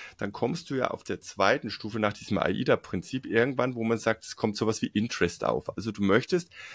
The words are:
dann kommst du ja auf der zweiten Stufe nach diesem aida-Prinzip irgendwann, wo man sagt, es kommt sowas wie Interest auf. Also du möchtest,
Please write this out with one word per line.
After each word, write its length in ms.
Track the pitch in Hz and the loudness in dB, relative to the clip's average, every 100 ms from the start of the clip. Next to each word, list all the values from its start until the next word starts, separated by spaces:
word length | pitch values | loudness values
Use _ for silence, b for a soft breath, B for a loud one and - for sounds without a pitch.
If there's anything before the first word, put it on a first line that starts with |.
| B - | B -8
dann 140 | 101 | -8
kommst 360 | - 120 165 - | -2 -2 -2 -4
du 60 | |
ja 140 | 135 120 | -2 -2
auf 140 | - | -4
der 180 | - 95 | -6 -8
zweiten 500 | - - 98 135 113 | -8 2 4 4 0
Stufe 280 | - 110 110 | -8 -6 0
nach 140 | 104 | 0
diesem 240 | - - 101 | -2 -2 0
aida-Prinzip 840 | - - 123 120 - 98 - 131 - | 2 2 4 2 2 -6 -4 -8 0
irgendwann, 480 | 107 127 131 127 | 2 2 2 -2
wo 100 | 123 | 0
man 120 | 113 113 | 0 2
sagt, 280 | 113 110 - | 2 -2 -4
es 100 | - | -2
kommt 200 | 110 104 | -2 2
sowas 260 | 110 110 | 0 0
wie 60 | 120 | 0
Interest 560 | 104 117 - 87 - | 0 0 0 0 0
auf. 300 | 57 58 - - | 0 0 -2 -6
Also 160 | 110 | -6
du 100 | 104 | 0
möchtest, 480 | 101 107 - 180 170 B B | 4 4 4 0 -2 B B